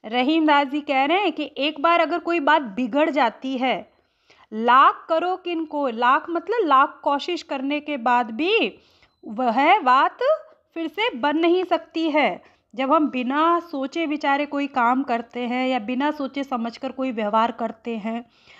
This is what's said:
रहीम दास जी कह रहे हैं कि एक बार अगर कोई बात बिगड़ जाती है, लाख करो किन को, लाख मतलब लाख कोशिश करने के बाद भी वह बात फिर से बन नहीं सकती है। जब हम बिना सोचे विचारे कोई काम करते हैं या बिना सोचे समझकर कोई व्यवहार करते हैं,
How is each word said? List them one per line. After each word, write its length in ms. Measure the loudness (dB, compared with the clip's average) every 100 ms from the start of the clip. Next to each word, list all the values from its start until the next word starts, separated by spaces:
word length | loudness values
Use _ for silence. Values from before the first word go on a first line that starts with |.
| -2
रहीम 420 | 0 2 2 4
दास 200 | 4 2
जी 140 | -4
कह 240 | -2 0 2
रहे 140 | 2
हैं 120 | 0
कि 200 | -2 -8 -4
एक 240 | -4 0
बार 180 | 2 2
अगर 200 | 2 -2
कोई 200 | -2 0
बात 220 | 2 2
बिगड़ 480 | 0 -6 -2 0 0
जाती 480 | 2 0 -2 -8 -2
है, 360 | -2 -2 -6 _ _ _ _ _ _
लाख 520 | -4 4 6 6 2 -2
करो 260 | -2 0 -4
किन 300 | -4 -6 -4
को, 220 | -4 -4
लाख 420 | 0 2 2 0
मतलब 380 | -6 -2 -2 4
लाख 320 | 4 4 0
कोशिश 400 | -2 -2 -2 -8
करने 360 | -6 -6 -4 -4
के 180 | -4 -4
बाद 340 | 0 0 0
भी 480 | -4 0 0 0 -6 _ _ _ _ -14
वह 540 | -4 0 2 4 4
बात 380 | 4 4 2 0 0 0 -2 _ _
फिर 140 | -8 -8
से 220 | -2 -4 0
बन 220 | -2 2
नहीं 260 | 4 2
सकती 480 | 2 -2 -2 -4 0
है। 320 | 2 2 -2 _ _ _ -6
जब 180 | 2
हम 160 | 2 2
बिना 500 | -2 -2 0 2 2
सोचे 460 | -2 -8 -6 -4 -4
विचारे 400 | -2 0 0 0
कोई 220 | -4 -4
काम 360 | 0 0 0
करते 360 | 0 -4 -6 -8
हैं 280 | -4 -2 -2
या 120 | -2
बिना 320 | -4 -2 -2
सोचे 320 | -2 -6 -6
समझकर 480 | -6 -4 -6 -8 -12
कोई 200 | -6 -6
व्यवहार 400 | -4 0 2 2
करते 460 | -2 -8 -8 -8 -6
हैं, 320 | -6 -8 -10 _ _ -20